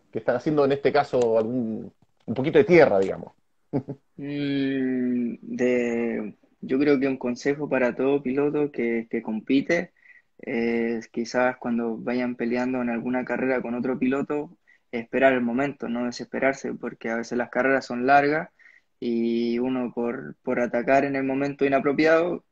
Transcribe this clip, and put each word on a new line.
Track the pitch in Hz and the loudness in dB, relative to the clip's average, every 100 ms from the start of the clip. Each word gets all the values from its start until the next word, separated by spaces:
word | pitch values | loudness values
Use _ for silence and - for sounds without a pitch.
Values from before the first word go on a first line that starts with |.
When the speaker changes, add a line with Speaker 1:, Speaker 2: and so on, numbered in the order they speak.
| _ | _
Speaker 1:
que | - | -6
están | - 123 | -2 -2
haciendo | - 151 | 0 2
en | 139 | 2
este | 139 135 | 4 2
caso | 143 139 131 117 113 | 2 0 2 2 2
algún, | 110 127 113 107 - _ _ _ - | 2 -2 -4 -6 -10 _ _ _ -8
un | |
poquito | 113 135 160 | -4 4 4
de | |
tierra, | 139 175 143 101 | 8 8 8 6
digamos? | 95 85 - _ _ _ _ | 2 -2 -10 _ _ _ _
<laughs> | 143 - 135 _ - | -6 -6 -14 _ -14
Speaker 2:
Mm, | 143 143 143 139 135 135 131 127 123 123 120 - | -8 -4 -2 0 0 0 -2 0 0 -2 -2 -6
de, | - 120 123 123 120 117 117 113 107 - _ _ | -10 -2 2 2 0 0 -2 -4 -6 -12 _ _
yo | - 131 | -2 0
creo | 147 143 | 4 4
que | 135 | 2
un | 131 | -2
consejo | 123 120 139 143 143 | -4 -4 -2 -2 -2
para | 135 123 117 | 0 0 2
todo | 131 139 | 0 0
piloto | 135 135 147 143 147 | 0 0 0 0 -2
que, | 147 117 117 113 | -2 -2 -2 -4
que | 117 | -6
compite | 113 110 - 135 139 175 185 _ _ - _ _ | -4 -8 0 0 2 -2 -2 _ _ -20 _ _
es | - 117 117 117 117 117 110 | -8 -4 -2 0 -2 -4 -6
quizás | - 117 123 127 123 | -8 -4 0 0 0
cuando | 123 117 117 110 | -4 -2 -2 -4
vayan | 98 123 123 123 | -4 -2 -2 -2
peleando | 120 123 127 127 | -2 0 -2 -2
en | 120 | -2
alguna | 117 117 127 | -4 -2 -4
carrera | 123 120 127 127 | -2 -2 0 -2
con | 117 | -2
otro | 123 123 127 | -4 -4 0
piloto, | 127 135 139 147 156 - _ _ _ | 0 0 -2 -4 -6 -14 _ _ _
esperar | 120 113 127 131 | -10 -4 2 4
el | 127 | 4
momento, | 120 120 143 - 120 | 0 -2 -2 -4 -6
no | 120 123 | -4 -4
desesperarse, | 120 120 - 135 135 123 | -6 -8 0 0 0 -6
porque | 117 120 - 113 | -8 -10 -8 -6
a | 113 | -4
veces | 117 120 | -4 -4
las | 117 | -2
carreras | 123 127 135 - | 0 2 0 -2
son | 123 123 | -4 4
largas | 143 143 151 180 _ - _ _ _ | 4 4 0 -4 _ -20 _ _ _
y | 120 117 117 117 117 117 | -4 0 0 0 0 0
uno | 127 131 120 | -2 -2 -4
por, | - 120 127 76 - | -4 -4 -4 -10 -12
por | - 127 | -4 -2
atacar | 120 123 120 135 | 0 -2 2 2
en | 139 135 | 4 -2
el | |
momento | 135 135 143 139 | -2 -2 -2 0
inapropiado, | 139 139 143 139 156 160 175 170 - | 2 2 2 2 4 4 2 -4 -10